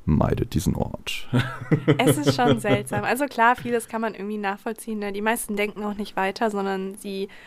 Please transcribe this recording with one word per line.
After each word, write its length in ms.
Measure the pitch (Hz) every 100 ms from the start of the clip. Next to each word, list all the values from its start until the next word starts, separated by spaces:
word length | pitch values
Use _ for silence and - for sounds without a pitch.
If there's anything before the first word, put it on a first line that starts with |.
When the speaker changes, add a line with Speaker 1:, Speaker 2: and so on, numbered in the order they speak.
Speaker 1:
meidet 500 | - 78 - - -
diesen 200 | - -
Ort. 540 | - - - - - -
<laughs> 680 | 123 - - - 151 - 147
Speaker 2:
Es 200 | 233 202
ist 160 | 202 135
schon 220 | 240 139
seltsam. 440 | 208 202 208 208
Also 220 | 202 240 294
klar, 300 | - 226 247
vieles 320 | 240 240 -
kann 120 | 226
man 140 | 226
irgendwie 220 | - 196 214
nachvollziehen, 600 | 202 202 233 220 - 214
ne? 140 | 208
Die 100 | 202
meisten 340 | 214 233 - 202
denken 260 | 208 190
auch 100 | 208
nicht 200 | 202 202 -
weiter, 340 | 190 196 226
sondern 460 | 202 196 190 190 202
sie, 320 | 202 190 196 -